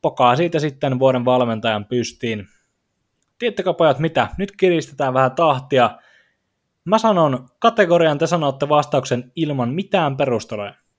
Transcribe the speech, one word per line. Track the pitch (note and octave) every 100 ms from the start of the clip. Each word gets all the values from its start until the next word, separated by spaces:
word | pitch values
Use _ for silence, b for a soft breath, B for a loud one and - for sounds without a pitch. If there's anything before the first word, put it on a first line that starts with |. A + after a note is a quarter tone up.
pokaa | D#3 - B2 B2+
siitä | F3 E3
sitten | D3+ C3+ C#3+ B2+
vuoden | C3 B2+
valmentajan | B2 B2+ A#2+ A2 A2+ G#2+
pystiin. | G#2 B2 A2+ - A#2 G#2+ F2+ _ _ _ _ _ _ _ _ _
Tiedättekö, | A#3 G#3+ F#3
pojat, | E3+ D#3+ C3
mitä? | D#3+ D3+ G#2+ -
Nyt | G3+ -
kiristetään | F#3 E3+ - - C3+
vähän | C3 B2+
tahtia. | C3+ E3 C3 C3 C3 A#2 b b b b b _ _ _ _
Mä | E3+ A3
sanon | A3+ F#3 D3+ B2+ - _
kategorian, | A#3 A3+ F3+ E3+ D#3+ C#3+
te | D#3
sanotte | E3+ C#3+ C3+ D3
vastauksen | D3 C#3+ C#3+ - B2 - -
ilman | D3+ C#3 A#2+
mitään | D#3 G3 G3 D3+ C3+
perusteluja. | C#3 A2+ - G#2+ G2+ - _